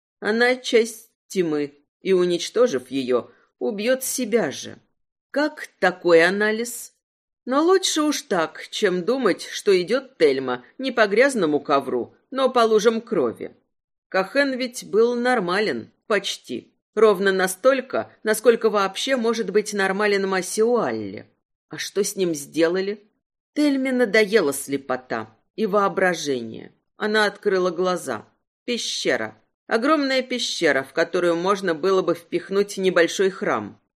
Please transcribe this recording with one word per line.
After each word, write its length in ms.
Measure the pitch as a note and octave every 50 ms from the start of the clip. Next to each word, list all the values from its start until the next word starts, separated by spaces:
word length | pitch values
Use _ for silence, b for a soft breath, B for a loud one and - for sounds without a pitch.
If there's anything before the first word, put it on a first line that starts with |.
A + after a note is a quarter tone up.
| _ _ _ -
Она 380 | - G3+ A3 A#3 A#3+ B3 B3+
часть 560 | B3+ - - B3 A3+ A#3 A3+ - - - _ _ _ _ -
тьмы, 460 | - F#3+ F3 D#3+ D3+ D3 D3 C#3 - _ _ _ _ _
и, 120 | - F#3
уничтожив 800 | F#3+ F3+ F3+ F3 F3 E3 - - - G#3+ B3+ A#3 C#3 B2 - -
её, 400 | C3 C3+ B2+ A#2+ B2 A#2 A2+ b b b b b b b
убьёт 420 | B3 B3 G#3 G3 G#3+ B3 C4 C4
себя 480 | - - - - B3 G3+ A3+ A3+ F3 C#3
же. 280 | A2+ - - A2 G2+ - _ _ _ _ _ _ _ _ _ _
Как 380 | - C#4 D4+ D4+ D4+ - - - _ -
такой 460 | F#3+ F3+ F3 - - F3 E3+ E3 E3+
анализ? 680 | F3+ G3 G3+ G#3 G#3+ G#3+ A3 A#3+ A#3+ - - - - _ _ _ _ _ _ _ _ _ _ -
Но 180 | A#3+ C4 C#4+
лучше 400 | D#4+ F4+ F#4+ F#4 F#4 - - D#4+
уж 200 | D4+ D4+ C#4 -
так, 440 | - - G#3 E3+ D#3+ D#3 - - - -
чем 360 | - - G#3+ F#3 F3+ F3+ E3+
думать, 400 | F#3 B3+ C4+ B3 F#3 E3 - -
что 360 | - - - - G#3 F#3+ F3+
идёт 380 | F3 D#3+ A#3 C4+ C4 - _ -
Тельма 460 | E3 C#3+ C3 C3+ C3+ B2+ B2 A#2+ B B B
не 140 | B C4 C4+
по 160 | A#3 B3 G#3+
грязному 540 | G3+ F#3+ A3 C4+ C#4+ C4 G#3+ E3+ D3+ D3 C#3
ковру, 560 | C#3+ - C#3+ C#3 B2 A#2 A#2+ B2 G#2 - b b b b
но 180 | B3+ C4 C4 A#3+
по 140 | - B3 A3+
лужам 360 | A3+ A3 G#3+ F#3 A#3 A3+ A3+
крови. 540 | A3+ - G#3+ E3+ B2+ A2+ - - - - - _ _ _ _ _ _ _ _ _ _ -
Кахен 500 | - F#3 F#3+ - - C#4 C#4+ C4+ C4 A#3+
ведь 260 | C4 A#3+ B3 - F#3
был 300 | D#3+ E3+ G#3+ A#3 A#3+ B3
нормален, 800 | A#3+ A#3+ B3 B3+ A#3 F3+ E3+ F3+ G#3 A3 F3+ C3 A2+ - - _ _ _ -
почти. 680 | G#3+ G3+ G3 - - - _ - B2 - - _ _ _ _ _ -
Ровно 340 | G#3+ A3 G#3+ G3+ F3+ G3 G3
настолько, 800 | F#3+ F#3 F#3 F#3 - - - C4 C#4 B3+ B3+ - - A2+ G#2+ B B B B
насколько 460 | G#3+ G#3+ G#3+ - B3 A#3 A3 - A3
вообще 440 | G3+ G3+ G3 F#3+ F#3+ - - C4 C4+
может 360 | B3 A3 A#3 A3+ A3+ G#3+ F#3
быть 220 | F#3 G#3+ G3 -
нормален 560 | G3+ G3+ F#3+ F#3+ F#3+ G3 G#3+ G#3 G3+ G3 G3 F#3+
Масиуалли. 1000 | F#3+ F#3 F3 - - G#3+ A3 A#3 B3 A3 E3+ B2+ A2+ A2 G#2 G2 G2 A2 - _ _ _ _ _ _ _ _ _
А 100 | D#3 D3+
что 240 | - - - F#3+
с 140 | G#3 - -
ним 180 | G3 F#3 E3+ D#3+
сделали? 720 | C#3+ C#3+ C#3+ D3 D3+ E3 E3 F3+ F#3+ G3 G3+ G#3 - _ _ _ _ _ _ _ _ _ _ -
Тельме 380 | D4 D4+ D4 C#4 C4 C4 C4+
надоела 600 | B3+ B3 B3 G3+ F#3+ A3 A3 F#3 A3 G#3+ E3 C#3
слепота 800 | C3+ - - C3+ C#3 C3+ - - B2+ B2+ - - B2+ A2+ A2 - _ _ _ _ _
и 100 | - A3
воображение. 1080 | G3 G3 G#3 G3 F#3+ E3+ F#3+ F#3 F3+ F3 E3 D3+ D3 C3+ B2 A#2 A2 A2 - - - _ _ _ _ _ -
Она 280 | - G#3+ G#3+ G#3+ G#3
открыла 440 | G3+ G3+ - - G#3 F#3+ F#3 F3+ F3+
глаза. 580 | E3 E3 F#3 F3+ F3+ E3+ - C3 A2+ G#2 - _ _ _ _ _ _ _ _
Пещера. 760 | - A#3+ A#3 - - - - - F3 C3 A2+ A2 A2 - _ _ _ _ _ _ -
Огромная 520 | - A3+ A3+ D4 D#4+ D4 C#4 C4 C4 C4
пещера, 600 | B3+ B3 B3 A#3+ - - - - E3+ D3+ C#3 C3+
в 100 | C#3+ -
которую 440 | - E3 E3 E3 - F3+ F3 F3 E3+
можно 380 | E3+ F3 F#3+ G#3 F#3+ G3 F3 D#3+
было 280 | D3 D#3+ F#3+ F#3+ F#3
бы 120 | F3+ E3+ D#3+
впихнуть 640 | - - _ - E3+ - - G3 G3 G3+ G3+ -
небольшой 540 | G3 F#3+ F#3 - F3+ E3+ E3 - - G3 F#3+
храм 500 | F#3 - G#3 E3 C3+ A2 G#2 G2+ - _ _ _ _